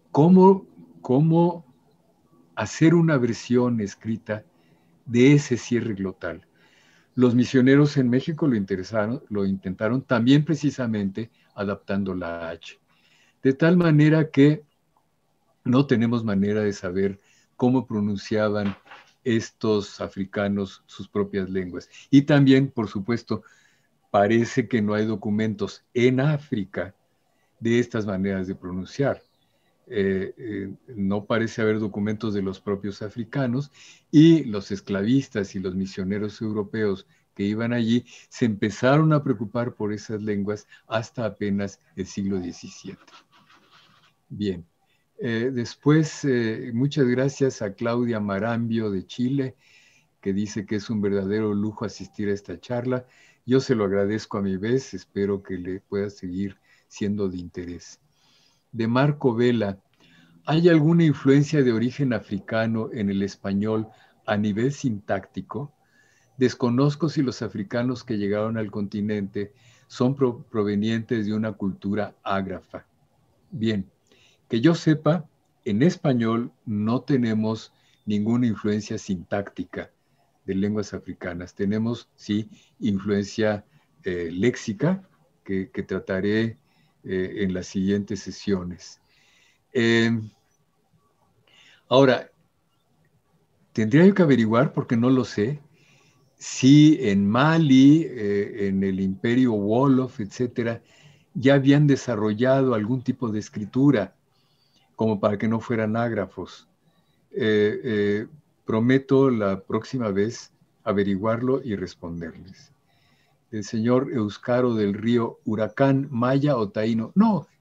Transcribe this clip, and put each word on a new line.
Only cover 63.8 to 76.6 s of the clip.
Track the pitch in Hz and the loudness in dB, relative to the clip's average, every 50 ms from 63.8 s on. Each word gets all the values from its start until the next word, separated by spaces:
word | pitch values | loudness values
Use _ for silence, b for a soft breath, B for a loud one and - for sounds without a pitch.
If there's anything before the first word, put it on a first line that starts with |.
| 110 110 b b b b b b _ - | -4 -6 b b b b b b _ -4
a | 107 104 | -2 -2
nivel | 104 107 101 104 117 135 | 0 -2 -2 0 -2 -2
sintáctico? | 143 - - 135 110 98 - - 107 98 92 - _ 98 92 - - 110 143 143 _ _ _ _ _ _ _ _ _ _ _ _ _ - | -2 -4 -4 -4 -4 -6 -6 -6 -6 -6 -6 -8 _ -12 -12 -10 -10 -10 -10 -12 _ _ _ _ _ _ _ _ _ _ _ _ _ 0
Desconozco | 127 120 - - - 120 117 123 139 147 143 147 - 151 | 0 0 0 0 -2 0 2 2 2 0 0 0 -4 -2
si | - 160 143 | -2 -2 -2
los | 123 113 - | -2 -4 -6
africanos | 120 104 - 107 104 98 - 120 120 127 127 120 - | -8 -8 -6 -8 -8 -6 -4 -4 -2 -4 -4 -6 -6
que | - 117 104 | -6 -4 -4
llegaron | 101 98 101 104 107 113 113 113 | -2 -2 -2 -2 -2 -2 -4 -4
al | 110 104 | -6 -6
continente | 101 107 104 101 - 107 101 107 107 104 101 98 - 104 101 101 b b b b b b b b | -6 -8 -8 -6 -6 -4 -4 -4 -4 -4 -6 -6 -6 -8 -8 -8 b b b b b b b b
son | - - 123 127 139 | -4 -2 0 0 0
pro-, | 143 135 123 117 - - | 0 0 -2 -2 -4 -10
provenientes | - - 113 104 104 104 101 104 110 113 113 113 - 127 113 107 | -8 -4 -2 -2 0 0 0 0 0 -2 -2 -4 -4 -4 -2 -2
de | 101 107 | -2 -2
una | 107 110 110 101 | -2 -4 -4 -6
cultura | - 104 98 87 - - 98 101 104 101 101 - _ - | -4 -4 -6 -6 -6 -6 -4 -4 -4 -4 -6 -10 _ -8
ágrafa. | 110 101 98 95 95 90 87 - _ - - - _ _ _ _ _ _ _ _ _ _ _ _ _ | -6 -4 -4 -4 -6 -8 -12 -14 _ -18 -18 -18 _ _ _ _ _ _ _ _ _ _ _ _ _
Bien. | - 127 110 113 110 101 92 - _ _ _ b b b b b b b _ - | -8 -4 -2 -2 -2 -2 -4 -8 _ _ _ b b b b b b b _ -6
Que | - - | -2 2
yo | 120 160 170 | 4 4 4
sepa, | 165 - 160 156 151 - 147 156 180 - - _ _ _ _ _ _ _ | 4 2 2 2 2 2 0 0 0 -2 -8 _ _ _ _ _ _ _
en | 127 101 104 135 | -4 0 2 2
español | 175 180 - - 156 131 120 113 113 113 117 120 143 - _ | 2 2 0 0 0 0 2 2 0 0 0 -2 -6 -10 _